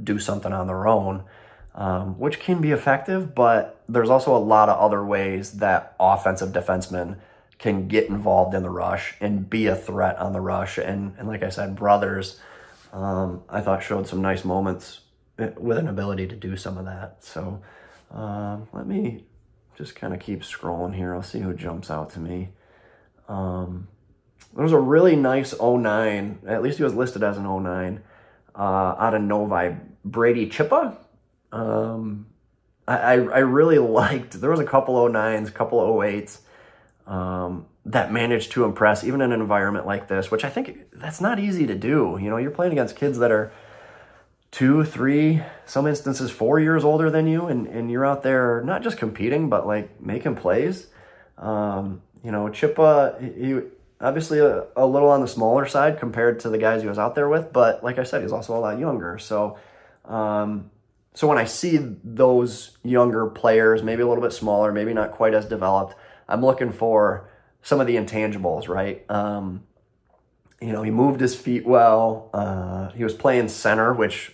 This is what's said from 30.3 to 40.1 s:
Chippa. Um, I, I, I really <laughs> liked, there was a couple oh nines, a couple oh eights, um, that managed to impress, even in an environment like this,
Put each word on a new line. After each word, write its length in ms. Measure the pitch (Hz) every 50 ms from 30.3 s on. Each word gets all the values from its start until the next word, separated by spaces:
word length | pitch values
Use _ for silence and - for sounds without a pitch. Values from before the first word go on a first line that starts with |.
| 120 120 107
Chippa. 480 | - - - - - 262 320 320 226 - - - _ _ _ _ _ _ _ _ _
Um, 760 | 107 110 113 110 107 110 110 113 113 113 110 107 104 104 107 110 _ _ _ _ _ _ _ _ _ _ _
I, 100 | - 123
I, 160 | - 117 123 127
I 260 | 123 123 - 127 131
really 400 | 135 127 131 143 160 165 156 143
<laughs> 200 | 123 113 110 123
liked, 400 | - - 143 123 - - - -
there 120 | 120 143
was 80 | 165 160
a 60 | 143
couple 300 | - 135 135 135 127 127
oh 100 | 123 120
nines, 420 | 117 113 107 107 110 110 107 107 104
a 20 |
couple 280 | - - 120 113 117 117
oh 240 | 92 107 113 101 101
eights, 380 | 104 101 104 104 - - - _ _ - - - - _ _ _ _ _ _ _
um, 580 | - 98 92 92 92 92 90 90 90 90 87 - - _ _ -
that 280 | 104 110 - - - 107
managed 380 | 117 117 120 120 110 110 -
to 140 | - 123 117
impress, 380 | 104 95 - 110 104 104 104 -
even 180 | 123 131 139
in 100 | 131 123
an 100 | 120 110
environment 460 | 110 104 104 101 98 101 104 92 -
like 200 | 98 101 95 95
this, 220 | -